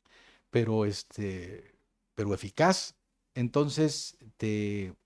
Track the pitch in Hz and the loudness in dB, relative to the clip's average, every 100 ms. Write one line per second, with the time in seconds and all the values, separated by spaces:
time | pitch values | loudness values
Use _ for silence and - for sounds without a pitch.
0 | _ - - _ _ 123 113 110 104 101 | _ -20 -20 _ _ 0 2 2 0 -2
1 | - - 101 95 87 - - _ _ _ | -8 -8 -6 -6 -10 -14 -18 _ _ _
2 | _ - 104 95 104 - 165 190 - - | _ -4 -2 -2 -4 4 4 4 -2 -12
3 | _ _ _ - 120 143 147 151 156 143 | _ _ _ -4 0 2 0 2 0 0
4 | - - 110 - 110 107 104 101 92 - | -8 -14 -20 -6 -2 0 -2 -2 -6 -10